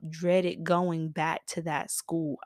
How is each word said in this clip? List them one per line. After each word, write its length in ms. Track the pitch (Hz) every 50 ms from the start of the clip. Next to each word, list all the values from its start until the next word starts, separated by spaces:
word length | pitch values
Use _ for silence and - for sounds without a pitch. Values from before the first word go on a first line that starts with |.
| - 160
dreaded 560 | 160 160 180 175 180 185 180 175 - - 170
going 460 | - 175 175 180 180 170 160 160 160
back 340 | 156 160 156 160 - - - -
to 140 | - 175 160
that 280 | 165 151 143 - -
school. 480 | - - - - 165 165 160 151 139 - -